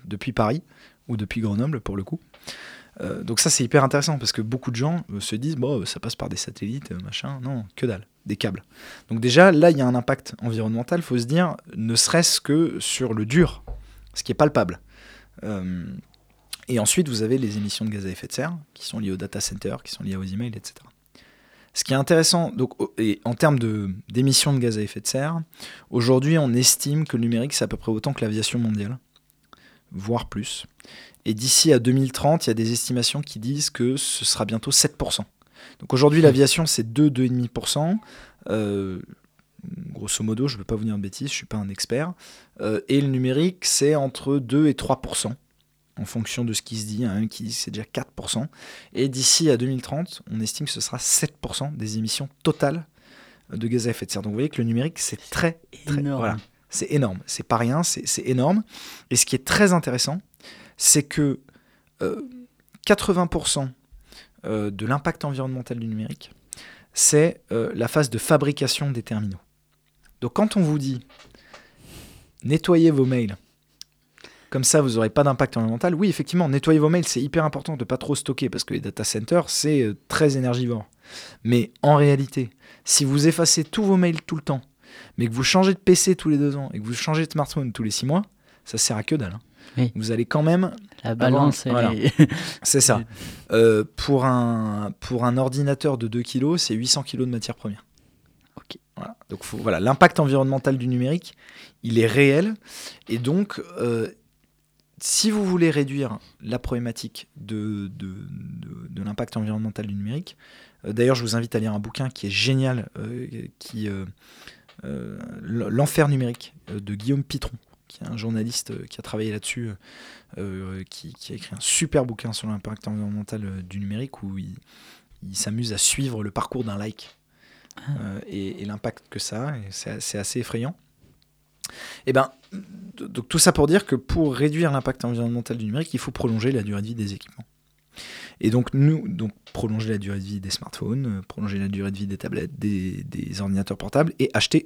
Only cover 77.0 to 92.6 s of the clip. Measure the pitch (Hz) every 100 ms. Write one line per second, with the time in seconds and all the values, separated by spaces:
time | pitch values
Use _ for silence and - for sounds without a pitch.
77 | 156 123 139 165 156 143 - 156 117 131
78 | - 143 - 131 131 - - - 101 -
79 | 107 107 110 170 - - 147 147 110 101
80 | - - 151 135 127 120 123 113 - _
81 | - - - - 110 120 104 _ 147 147
82 | 143 139 135 139 120 - - - - -
83 | 139 143 156 160 160 - 151 - 202 190
84 | 175 156 - 160 - 135 - _ - -
85 | - - 117 117 131 185 190 185 - 180
86 | 190 175 156 147 143 139 135 107 107 117
87 | - 156 156 156 143 156 127 107 110 -
88 | 131 165 202 _ _ _ - 113 - 107
89 | - 156 101 101 - _ - 123 123 110
90 | 110 113 117 151 156 175 185 - - -
91 | 113 113 127 139 147 - 131 120 117 110
92 | 123 - 147 160 - -